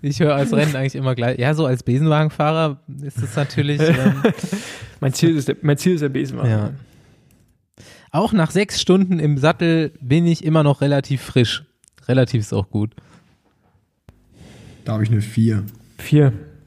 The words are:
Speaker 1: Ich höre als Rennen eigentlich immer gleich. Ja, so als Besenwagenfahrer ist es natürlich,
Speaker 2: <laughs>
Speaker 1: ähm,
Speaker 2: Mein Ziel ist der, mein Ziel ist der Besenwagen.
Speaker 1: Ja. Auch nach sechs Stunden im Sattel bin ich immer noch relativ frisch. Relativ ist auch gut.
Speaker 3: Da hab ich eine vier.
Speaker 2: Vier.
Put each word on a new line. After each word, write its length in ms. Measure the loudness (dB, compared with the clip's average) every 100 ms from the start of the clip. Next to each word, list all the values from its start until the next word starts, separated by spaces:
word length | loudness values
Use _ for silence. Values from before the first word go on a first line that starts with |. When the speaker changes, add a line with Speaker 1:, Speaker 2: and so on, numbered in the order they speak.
Speaker 1:
Ich 180 | -6 0
höre 120 | 2
als 180 | 2 2
Rennen 220 | 2 0 0
eigentlich 200 | -4 -2
immer 180 | -4
gleich. 240 | -2 -2 0
Ja, 160 | 0
so 120 | 0 0
als 180 | 0
Besenwagenfahrer 960 | 0 0 2 2 0 0 -2 0 -2 -4 -14 -14
ist 140 | -12 -8
es 140 | -6 -4
natürlich, 460 | -4 -2 -2 2
Speaker 2:
<laughs> 0 |
Speaker 1:
ähm, 420 | 2 4 2 2 0 0 -6 -8 -8 -16 -18 -4
Speaker 2:
Mein 120 | -4
Ziel 220 | 2 2 2
ist 120 | -2
der, 80 | -2
mein 160 | 0 0
Ziel 180 | 2 0
ist 60 |
der 80 | -2
Besenwagen. 400 | -4 -6 -4 -2
Speaker 1:
Ja. 220 | 0 -2 -8 -18 -20 _ _ _ _ _ _ _ _ -20 -20 _
Auch 200 | -4 0
nach 160 | 0 0
sechs 280 | 0 -2 -4
Stunden 380 | 2 2 2 0
im 180 | 0 2
Sattel 540 | 0 2 0 0 -2 -6
bin 240 | 0 2 2
ich 180 | 0
immer 200 | 2 2
noch 180 | 2 2
relativ 400 | 0 0 -2 -6
frisch. 440 | 0 2 2 -2 -10 _ _ _ -2
Relativ 340 | 0 2 -2
ist 120 | -2
auch 160 | -4 -4
gut. 220 | -4 -6 -8 _ -20 _ _ _ _ _ _ _ _ -20 _ _ _ -20 -20 -20 -16 -8
Speaker 3:
Da 80 |
hab 80 | -2
ich 100 | 0
eine 100 | 0
vier. 420 | 0 0 2 2 -4 -14 _ _
Speaker 2:
Vier. 340 | 0 4 4 2 -12 -20